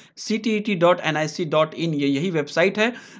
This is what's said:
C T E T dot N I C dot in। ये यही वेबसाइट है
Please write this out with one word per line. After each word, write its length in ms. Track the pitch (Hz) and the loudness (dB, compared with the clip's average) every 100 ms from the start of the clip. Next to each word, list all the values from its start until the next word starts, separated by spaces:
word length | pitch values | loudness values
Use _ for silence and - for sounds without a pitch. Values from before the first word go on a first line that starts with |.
| - - | -20 -12
C 200 | - 214 | -4 -2
T 160 | 226 214 | 0 -2
E 40 | 214 | 0
T 80 | 190 | 2
dot 200 | 170 180 160 | 4 4 0
N 100 | 151 | -2
I 80 | 156 | -2
C 180 | 156 165 | -4 0
dot 300 | 156 156 - | 2 2 0
in। 180 | 165 | -4
ये 140 | 147 143 | 0 0
यही 240 | 139 185 | 0 0
वेबसाइट 480 | 165 143 - 185 196 | -2 -2 0 2 2
है 140 | 220 240 - - | -2 -2 -14 -14